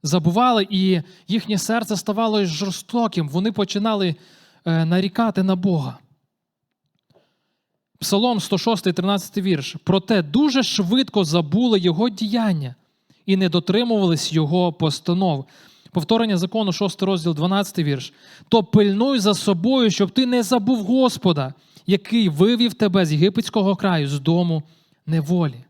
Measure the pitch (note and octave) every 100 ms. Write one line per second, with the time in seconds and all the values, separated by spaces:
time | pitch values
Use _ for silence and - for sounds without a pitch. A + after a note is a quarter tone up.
0 | D3+ F3 D#3+ F3+ B3 A3+ G3 G3 F#3+ F3+
1 | - - _ G#3+ - G3+ - A3+ A3+ G#3
2 | - G#3 A3+ G#3+ F#3+ D#3 G3 F3 - A#3+
3 | A3+ - D3 D#3 G3+ G#3+ G3 G3+ A3 G#3+
4 | F#3+ D#3 - _ _ _ - E3 E3 F3
5 | F#3+ - A3+ G3 F#3+ F#3+ F#3+ E3+ C3 A#2+
6 | _ _ _ _ _ _ _ _ _ _
7 | _ _ _ _ _ _ _ _ _ _
8 | - G3+ B3 A3+ - G3 - G#3+ G3 F3+
9 | F#3 G3+ - - F#3+ D#3+ C3+ - - F#3+
10 | F#3 G#3+ D3+ G#3+ D4 C4 A#3 - F3 B3
11 | C4 G#3 E3 E3+ D#3 F3 B3 G#3 F3 E3
12 | A#3+ G3 G#3+ A#3 A3 E3 C3+ B2 _ _
13 | _ _ - F#3+ F#3 F3 E3+ G3 A#3+ A3
14 | F#3 D#3+ - D#3 D3+ F3+ F3+ D#3 D#3+ C#3+
15 | - F3 F#3+ C#3+ C3+ _ - _ _ -
16 | D#3 A3+ A3+ F#3+ F#3 A3 G3+ E3+ G3+ -
17 | G3 F#3 E3 D3 E3+ G3 G3 - D3 C#3
18 | B2+ _ - - - A3+ - G#3+ G#3 G3
19 | C4 C4+ G3+ G3 - F#3 G3+ C4 A3+ F3
20 | G3 - B3+ B3 G3+ B3 G3+ B3+ F#3+ B3+
21 | B3+ - F#3 D3+ C3 - _ - - F#3+
22 | - A#3 G3+ D3 G3 A#3+ A#3+ - G#3 F#3+
23 | E3+ D3+ F3+ G#3 A3 A3+ F#3+ F#3+ G3 E3+
24 | C#3 C#3 C#3 E3+ F3 D#3+ D3 _ _ _
25 | - D#3+ D3 F3+ D#3 A#2+ -